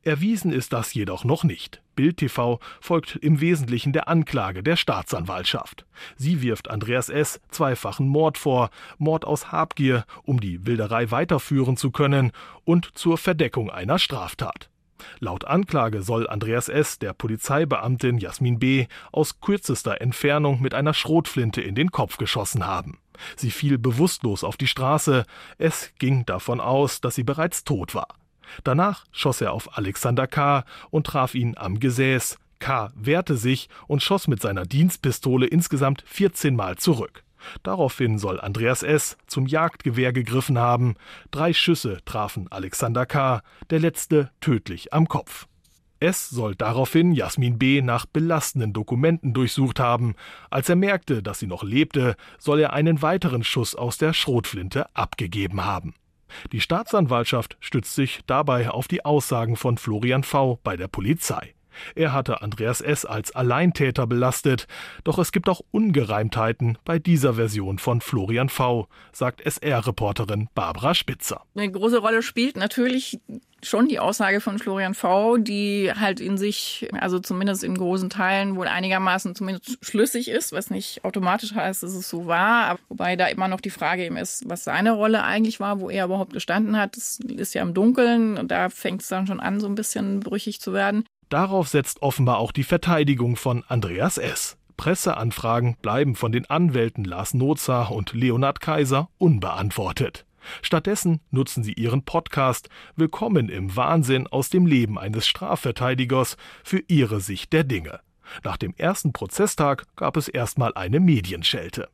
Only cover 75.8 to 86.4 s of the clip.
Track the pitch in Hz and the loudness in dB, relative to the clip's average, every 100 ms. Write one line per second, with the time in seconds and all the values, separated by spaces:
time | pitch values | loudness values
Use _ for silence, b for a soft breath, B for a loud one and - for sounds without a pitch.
75.8 | 190 208 208 175 185 196 202 208 - - | 0 0 0 -2 -2 -2 -2 -4 -6 -8
76.8 | - 202 190 180 185 185 202 190 180 185 | -8 -4 -2 -2 -2 -2 0 -2 -4 -2
77.8 | 180 190 185 202 185 196 196 190 180 180 | -2 -2 -2 -2 0 2 0 -2 -2 -2
78.8 | 185 185 190 185 190 175 190 185 - 240 | 0 0 2 0 -4 -6 -6 -6 -8 -12
79.8 | - 208 262 240 254 254 - - - 190 | -4 0 2 0 -4 -4 -4 -8 -6 -8
80.8 | - - 190 196 180 202 214 208 170 190 | -8 -8 -6 -2 0 0 -2 -4 -4 -4
81.8 | 175 190 185 170 175 170 202 233 208 180 | -8 -8 -8 -8 -2 2 4 4 2 -2
82.8 | _ - 180 180 180 - 190 190 196 - | _ -4 -2 2 0 2 -2 -2 -6 -4
83.8 | 156 185 170 170 185 - - 175 - 165 | -2 -2 -2 -6 -6 -8 -8 -8 -2 0
84.8 | 214 220 214 220 - 208 220 - 196 202 | 2 2 2 2 2 2 0 0 -4 -4
85.8 | 185 190 180 190 185 - | -4 -2 -2 -2 -4 -6